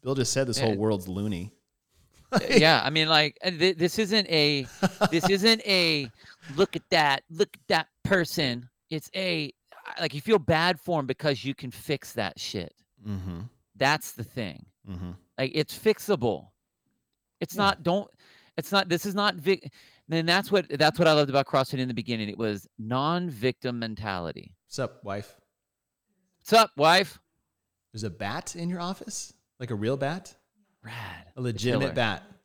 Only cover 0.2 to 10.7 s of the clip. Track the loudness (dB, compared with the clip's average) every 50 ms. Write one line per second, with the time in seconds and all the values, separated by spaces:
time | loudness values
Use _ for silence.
0.2 | 0 0 0 0 0 0 0 0 0 0 0 2 2 0 0 0 -2 -6 -6 -4
1.2 | -4 -4 -4 -4 -6 -10 _ _ _ _ _ _ _ _ _ _ _ _ _ _
2.2 | _ _ 0 0 2 6 6 6 8 8 6 6 4 2 0 0 2 4 4 4
3.2 | 4 2 -2 -4 -6 -4 0 2 2 2 2 2 0 0 2 0 0 2 2 0
4.2 | 0 2 2 4 4 4 2 0 -2 -6 -6 -2 -2 -2 0 2 0 2 2 2
5.2 | 2 2 2 4 4 4 4 2 2 0 2 2 4 2 2 0 -2 -6 -10 _
6.2 | -20 -20 -20 _ -18 -10 0 0 0 0 0 -10 _ _ 2 4 4 4 2 0
7.2 | _ _ -2 -2 -2 -2 -2 -20 _ _ 0 0 0 _ _ _ _ 2 2 2
8.2 | 2 0 0 -2 0 0 -2 -4 -8 -14 _ _ _ _ -10 -10 -10 -8 -8 -6
9.2 | -4 -4 -2 -4 -4 -8 -10 _ _ _ -20 -20 -18 -16 -8 -6 -6 -6 -6 -6
10.2 | 2 4 4 4 4 2 2 2 2 2